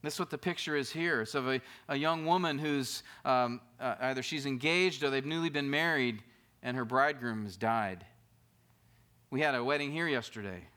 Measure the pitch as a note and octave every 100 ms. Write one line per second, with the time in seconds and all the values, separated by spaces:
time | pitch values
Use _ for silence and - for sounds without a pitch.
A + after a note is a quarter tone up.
0 | D3+ - F3 C#3+ F3+ E3+ - D3 B2+ E3
1 | E3+ C3+ A2 C#3+ C3 C3 - - - C#3
2 | D#3 E3 D#3+ F#3 E3+ C#3+ D3+ C#3+ B2+ -
3 | - - - B2+ A#2+ A#2+ - - B2+ A2
4 | B2+ C3 - D#3 C#3 C3 D3+ F3 F#3 C#3
5 | C#3+ C3+ C#3 E3 E3 C#3+ C#3 D3 E3 D3+
6 | B2 G#2+ - - _ _ B2 B2+ A2+ B2+
7 | C#3+ C#3+ A#2+ A2 G#2 F#2 A2+ A2+ G2+ F#2
8 | - - _ _ _ _ _ _ _ _
9 | _ _ _ C3+ D3+ B2+ A#2+ D3 C#3+ D#3
10 | E3+ C3 A2 A2+ G2+ F2+ E2+